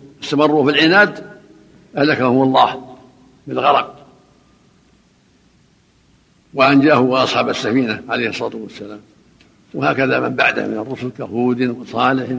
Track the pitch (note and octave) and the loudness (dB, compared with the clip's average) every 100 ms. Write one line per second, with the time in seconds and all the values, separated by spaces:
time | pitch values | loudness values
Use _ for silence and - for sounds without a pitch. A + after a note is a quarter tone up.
0 | - - - C#3+ D3+ D3+ C#3 D3 D#3+ F#3+ | -20 -16 -4 0 2 4 2 2 4 6
1 | G3 - - - - - _ _ _ C#3+ | 4 0 -16 -20 -20 -20 _ _ _ -2
2 | D3 B2 B2+ C3 C3 B2+ B2 - - - | 0 2 2 2 2 4 2 0 -14 -20
3 | - _ _ _ C3+ B2+ C#3 C3+ - - | -20 _ _ _ -10 -2 2 2 -2 -12
4 | - _ _ _ _ _ _ _ _ _ | -20 _ _ _ _ _ _ _ _ _
5 | _ _ _ _ _ _ _ _ _ _ | _ _ _ _ _ _ _ _ _ _
6 | _ _ _ _ _ - C3+ C#3 D3+ C3+ | _ _ _ _ _ 0 4 6 6 4
7 | B2+ C3 A2+ A#2+ A#2+ - A#2 B2+ A#2 - | 4 2 0 0 -2 -4 -2 -2 -2 -4
8 | - A#2+ A2+ - A2+ A2+ G#2 - G#2 G#2 | -6 -6 -4 -6 -8 -8 -14 -16 -16 -18
9 | - _ _ _ _ _ _ - C#3+ C3 | -20 _ _ _ _ _ _ -4 -2 0
10 | C3 B2+ B2 B2+ B2 A2+ G#2 A2 A2+ B2+ | 0 0 -2 -2 -2 -2 -4 -6 -8 -8
11 | B2 - A#2 A2+ B2 B2 B2+ A#2+ G2 A2+ | -10 -10 -8 -2 0 0 -2 -4 -8 -2
12 | B2+ C3 A#2+ | 0 0 -4